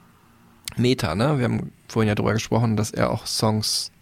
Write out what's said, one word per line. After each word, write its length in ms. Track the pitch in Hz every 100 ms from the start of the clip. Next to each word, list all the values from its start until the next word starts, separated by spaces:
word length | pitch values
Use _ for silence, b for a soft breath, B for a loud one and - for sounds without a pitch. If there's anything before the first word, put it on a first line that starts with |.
| - _ _ _ _ _ - -
Meta, 380 | 120 127 92
ne? 240 | 85 135 147
Wir 60 |
haben 280 | 120 113 - - -
vorhin 200 | 117 110
ja 60 |
drüber 180 | 104 117
gesprochen, 440 | 110 - 113 120 107
dass 140 | 104
er 200 | 120 120
auch 160 | 120 -
Songs 640 | - 110 107 107 - - -